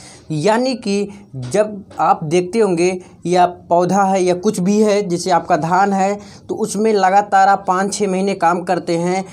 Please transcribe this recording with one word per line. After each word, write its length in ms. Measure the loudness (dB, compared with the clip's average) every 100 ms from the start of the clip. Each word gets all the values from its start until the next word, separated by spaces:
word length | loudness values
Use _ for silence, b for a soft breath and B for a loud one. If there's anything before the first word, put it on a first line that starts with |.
| B B -8
यानी 420 | -2 0 0 0 -4
कि 320 | -4 -4 -4 B -16 -12 -2
जब 380 | -2 -2 -6 -12 -2
आप 240 | 0 0
देखते 340 | 0 -2 0 0
होंगे 400 | 0 2 0 -2 B B -2
या 200 | 2 2 0 0
पौधा 340 | 2 2 2
है 180 | 2 2
या 120 | 0 0
कुछ 240 | -2 0
भी 200 | 0 2
है, 200 | 2 2
जैसे 280 | 0 -4 0
आपका 260 | 0 2 -2
धान 340 | 2 2 2
है, 260 | 2 0 -2 B B -10
तो 60 | -6
उसमें 360 | -4 -2 0
लगातार 560 | 2 2 2 2 4 4
आप 160 | 2 0
पाँच 260 | -2 -2
छः 140 | -2 -2
महीने 260 | -2 -2 0
काम 260 | 0 0
करते 340 | -2 -4 -2 -2
हैं, 260 | 0 -2 -6